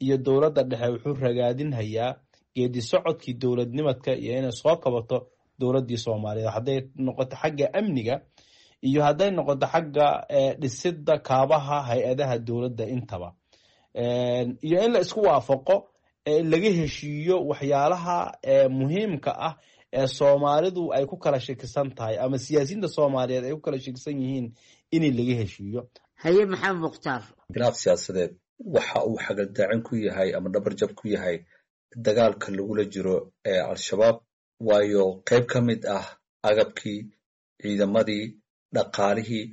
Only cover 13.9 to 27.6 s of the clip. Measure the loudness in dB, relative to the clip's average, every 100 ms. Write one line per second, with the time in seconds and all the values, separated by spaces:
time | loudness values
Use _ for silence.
13.9 | -6 -2 0 0 -2 -2 -4 0 2 4
14.9 | 2 0 2 4 4 2 0 2 0 0
15.9 | _ _ _ 0 0 2 2 2 2 0
16.9 | -6 -8 -6 0 0 0 -4 0 2 2
17.9 | 0 -2 -4 -4 -6 2 4 4 2 0
18.9 | 0 -2 -4 -4 -4 -6 -8 _ _ -8
19.9 | -2 -2 4 6 6 4 2 2 0 -2
20.9 | 0 -2 -2 -2 -2 -2 -10 -6 -4 -4
21.9 | -4 -4 -2 -2 -2 0 0 0 -4 -4
22.9 | 0 0 2 0 -2 -4 -6 -6 -6 -8
23.9 | -12 -10 -6 -4 -4 -6 -12 _ _ -4
24.9 | 0 2 2 0 0 -4 -8 -10 -8 -10
25.9 | -20 _ _ 2 4 4 0 -2 -2 -4
26.9 | -6 -6 -6 -8 _ -10 -2